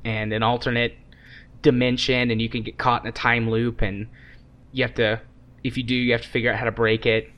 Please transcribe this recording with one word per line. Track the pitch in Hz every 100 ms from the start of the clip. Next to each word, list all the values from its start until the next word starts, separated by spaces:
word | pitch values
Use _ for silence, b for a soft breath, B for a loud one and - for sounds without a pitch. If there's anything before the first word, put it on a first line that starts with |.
and | 113 110 107
an | 107
alternate | 110 120 131 120 117 - - B B B B -
dimension, | 151 123 127 123 - 127 123
and | 110
you | 113
can | 123
get | 113 -
caught | 127 120
in | 117
a |
time | - 120 117 113
loop, | 113 120 113
and | 104 101 110 B B B B - -
you | 127
have | 120 -
to, | 110 110 - - - -
if | 127 131
you |
do, | 120 127
you | 123
have | 117
to | -
figure | 123 117
out | 104
how | 113
to |
break | 110 110 110 120
it. | 110 -